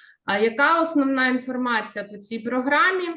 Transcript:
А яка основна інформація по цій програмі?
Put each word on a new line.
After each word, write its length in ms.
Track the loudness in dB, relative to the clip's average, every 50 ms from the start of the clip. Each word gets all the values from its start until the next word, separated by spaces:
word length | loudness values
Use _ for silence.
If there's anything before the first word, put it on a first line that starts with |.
| -20 -20 -20 _ -6 -4
А 100 | -2 0
яка 420 | 0 0 2 2 2 4 4 4
основна 460 | 2 2 2 2 2 2 2 2 2 2
інформація 760 | 0 0 -2 -4 -4 -2 -2 0 0 -2 -2 -4 -8 -10 -10
по 120 | -10 -12 -18
цій 220 | -14 -10 -10 -8
програмі? 680 | -6 -4 -2 -2 0 2 2 4 4 4 2 0 -2 -4 -6